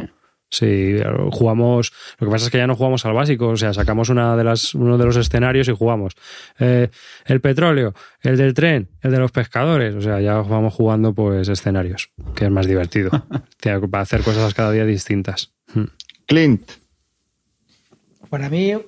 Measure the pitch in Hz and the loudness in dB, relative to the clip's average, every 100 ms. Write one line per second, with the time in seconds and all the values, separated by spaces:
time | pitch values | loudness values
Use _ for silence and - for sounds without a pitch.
0 | - _ _ _ - - 110 98 95 101 | -8 _ _ _ -8 -2 0 2 0 0
1 | 107 - 98 - 113 110 120 120 113 - | -2 -2 -2 0 2 2 2 2 -2 -8
2 | - - 104 110 117 127 123 120 131 123 | -16 -6 -2 -2 0 0 0 0 0 0
3 | 110 113 147 123 117 110 107 98 104 110 | -2 0 0 0 0 0 -2 0 0 0
4 | 117 123 120 117 117 113 - 135 120 120 | 2 2 2 2 2 0 -2 0 2 4
5 | 120 120 113 - 127 131 127 101 113 113 | 4 2 2 0 2 2 0 0 0 0
6 | 95 - - - - - 123 123 120 - | -4 -10 -20 -20 -14 -2 2 2 0 -4
7 | - - - 131 143 135 170 143 113 - | -20 -10 -2 0 2 2 2 2 0 -6
8 | - _ 127 131 135 127 165 139 92 - | -18 _ 0 2 2 2 2 2 -2 -6
9 | 135 131 127 135 113 113 151 156 113 104 | -2 0 0 -2 -4 -2 0 0 0 -2
10 | 104 101 101 107 101 110 110 - 110 110 | -2 0 0 0 0 0 0 0 0 2
11 | 110 104 104 95 95 95 101 95 90 90 | 0 0 0 0 -2 -2 -2 -2 -2 -6
12 | - - - - 101 98 95 95 87 107 | -12 -14 -10 -4 0 0 2 0 0 -2
13 | 92 - - 135 - - 107 98 98 101 | -2 -2 -4 -10 -10 -6 -4 -2 -2 -4
14 | 98 - 113 110 110 101 110 110 110 101 | -2 -2 0 0 0 0 0 2 0 -2
15 | - 101 95 90 - _ _ 110 104 - | -2 -4 -4 -8 -12 _ _ -4 -4 -10
16 | - - - 156 156 107 - - _ _ | -20 -10 0 4 4 2 -2 -20 _ _
17 | _ _ _ _ _ _ _ _ _ _ | _ _ _ _ _ _ _ _ _ _
18 | _ _ - 143 139 165 196 214 | _ _ -10 -6 -4 -2 -2 -2